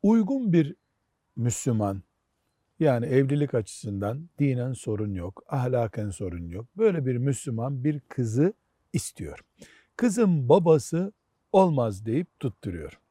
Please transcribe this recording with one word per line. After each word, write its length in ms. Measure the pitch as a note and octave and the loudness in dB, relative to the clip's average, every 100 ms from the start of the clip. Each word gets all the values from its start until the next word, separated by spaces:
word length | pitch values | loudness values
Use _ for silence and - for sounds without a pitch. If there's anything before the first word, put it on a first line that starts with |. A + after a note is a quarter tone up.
Uygun 500 | G3 A3+ G3 C4+ A#3 | 6 4 4 0 2
bir 220 | E3+ D3 - _ _ _ _ _ - | 4 2 -4 _ _ _ _ _ -4
Müslüman, 680 | A#2+ A2 - A2+ G#2 G2 - _ _ _ _ _ _ _ | -4 -2 -2 0 0 -4 -12 _ _ _ _ _ _ _
yani 260 | D#3 A#2+ A#2+ | 2 2 2
evlilik 480 | C3 C3+ D3 D3 | 2 2 0 0
açısından 760 | B2 G#2 - G#2+ G2+ G2+ C3 E3+ - | -2 -4 -10 -8 -4 -4 -6 -12 -2
dinen 340 | C#3+ B2+ B2 | 0 0 -4
sorun 400 | B2 - G#2 G#2+ | -6 -6 -4 -4
yok, 300 | F#2+ F2 - _ | -4 -8 -12 _
ahlaken 640 | C#3+ B2+ B2+ A#2 - G#2 | -4 -2 -2 -2 -4 -8
sorun 400 | F#2 G2 E2+ E2+ | -6 -8 -8 -10
yok. 160 | F2 A#2+ F#3+ | -12 -14 0
Böyle 280 | A3 E3+ C3 | 2 2 -2
bir 120 | A#2+ | 0
Müslüman 680 | C3+ C3+ - A2+ B2 C#3 | 0 -2 -4 -6 -4 -4
bir 160 | C3+ D3 | -4 -4
kızı 540 | _ - A#2 A2 E3 - _ _ _ | _ -6 -2 2 0 0 _ _ _
istiyor. 460 | - - - D#2 - _ _ - _ _ - | -6 -6 -12 -14 -14 _ _ -20 _ _ -2
Kızın 540 | A#3+ G3+ G#3+ E3 B2 | 0 2 2 2 6
babası 600 | E3+ E3+ D#3+ - D#3+ G3 - _ _ _ | 6 8 4 4 -4 -4 -8 _ _ _
olmaz 540 | F#3+ F#3+ C#3+ A2+ G2 G#2+ | 4 4 4 0 -2 -2
deyip 340 | B2 F3+ _ | -2 -4 _
tutturuyor. 600 | C3 - - E2+ D2 - _ | -8 -6 -10 -8 -12 -16 _